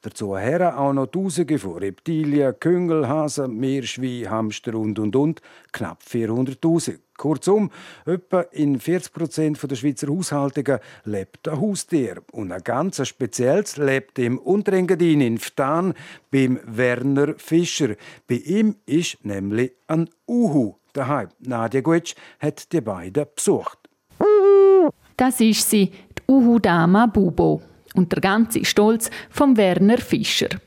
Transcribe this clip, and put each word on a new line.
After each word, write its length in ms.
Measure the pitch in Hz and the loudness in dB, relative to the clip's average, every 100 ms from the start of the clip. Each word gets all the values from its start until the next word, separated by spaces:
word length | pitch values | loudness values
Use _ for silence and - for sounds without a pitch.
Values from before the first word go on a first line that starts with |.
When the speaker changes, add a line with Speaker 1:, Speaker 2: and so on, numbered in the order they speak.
Speaker 1:
Dazu 300 | 110 - 104 | -16 -10 -8
gehören 440 | 95 107 170 180 | -4 -2 0 0
auch 180 | 151 139 | 0 -2
noch 140 | 139 131 | -2 -4
Tausende 500 | 180 190 160 160 147 | -4 -4 -4 -2 -2
von 180 | 95 85 | -4 -8
Reptilien, 800 | 98 95 - 160 151 143 135 - | -8 -8 -6 -4 0 0 0 0
Küngel, 480 | 160 180 180 160 127 | 0 0 0 0 0
Hasen, 520 | 156 151 151 131 110 | -2 -2 -4 -6 -4
Meerschwein, 720 | 131 139 117 - 127 120 104 | -4 -4 -6 -6 -6 -6 -6
Hamster 460 | 110 110 104 - | -4 -4 -6 -8
und, 240 | 110 107 107 | -4 -4 -2
und, 160 | 107 | 0
und. 260 | 120 151 160 _ - _ | 0 0 -2 _ -20 _
Knapp 320 | - 95 82 | -10 -10 -10
vierhunderttausend. 960 | - 120 113 117 131 131 165 165 - - _ - | -8 -6 -2 -2 -4 -2 0 0 -2 -10 _ -8
Kurzum, 500 | 147 151 - 208 196 - - - - | -4 -2 2 2 0 -6 -20 -14 -6
etwa 340 | 180 _ 185 | -6 _ -2
in 400 | 170 - 147 135 | -2 -2 0 0
vierzig 320 | - 180 - | -2 -4 -6
Prozent 500 | - 165 - 156 147 139 | -8 -6 -2 -2 -2 -8
der 60 | 131 | -4
Schweizer 300 | 139 135 143 | -4 -4 -6
Haushaltungen 680 | 143 180 147 139 147 123 131 - - | -4 -4 -2 -2 -2 -2 -2 -4 -16
lebt 420 | - 104 95 _ - | -8 -8 -8 _ -8
ein 120 | 151 | -4
Haustier. 600 | 208 196 - 165 117 87 _ | -4 -4 -2 -2 -2 -6 _
Und 180 | - 98 | -12 -10
ein 120 | 90 | -8
ganz 420 | 85 120 185 - 127 | -4 -2 -4 -4 -8
spezielles 720 | - 120 - 123 170 208 - | -6 -8 -2 0 0 -2 -4
lebt 420 | 143 135 135 - | -2 -2 -4 -4
im 200 | 120 127 | -2 -2
Unterengadin 840 | - 196 208 190 180 180 170 151 | 0 0 2 0 0 2 4 4
in 160 | 123 113 | 2 0
Ftan 560 | - - 135 160 185 - - - _ | -6 -4 -2 0 -2 -6 -12 -20 _
beim 280 | 139 131 127 | 0 2 0
Werner 680 | - 110 127 120 131 139 147 147 | -4 -2 0 0 0 0 0 -2
Fischer. 600 | - 165 175 - 139 104 - - _ | -2 0 0 -2 -2 -4 -14 -20 _
Bei 100 | 120 | -6
ihm 400 | 147 196 214 202 - | -2 2 2 0 -2
ist 320 | 147 170 - | -2 -2 -8
nämlich 500 | 104 98 98 107 127 _ _ | -10 -6 -4 -2 -4 _ _
ein 220 | 160 165 _ - | -2 -2 _ -4
Uhu 500 | 240 226 143 110 - _ | 0 2 2 0 -6 _
daheim. 340 | - 127 143 98 _ | -8 -4 -4 -6 _
Nadja 420 | 127 117 113 131 | -8 -4 -2 -2
Gutsch 320 | 143 165 165 - - _ | 0 0 -2 -16 -20 _
hat 340 | 147 - - | -8 -8 -6
die 80 | 170 | -4
beiden 460 | 113 95 90 101 147 - | -4 -8 -6 -6 -6 -4
besucht. 440 | - 147 - - _ _ _ _ 415 415 392 392 392 381 320 - _ - | 0 0 -2 -14 _ _ _ _ 4 6 6 8 8 6 4 0 _ -2
Speaker 2:
Das 180 | 254 254 | 0 4
ist 300 | 226 214 - | 2 4 2
sie, 220 | 214 190 - - - | 2 2 -2 -18 -10
die 160 | - | 2
Uhu-Dama 720 | 269 233 233 196 170 170 196 | 4 6 4 4 4 4 4
Bubo. 560 | 233 214 185 - 165 156 - _ _ | 4 2 0 2 0 0 -6 _ _
Und 180 | - 175 | 0 0
der 120 | 190 | 0
ganze 420 | 190 208 226 - | 0 2 0 0
Stolz 460 | - - 208 226 - - - | 0 4 4 2 -2 -10 -14
von 300 | - 285 233 | 2 4 6
Werner 400 | 190 175 196 247 | 4 4 4 4
Fischer. 500 | - - - - - 190 | 0 -2 0 -2 -4 -6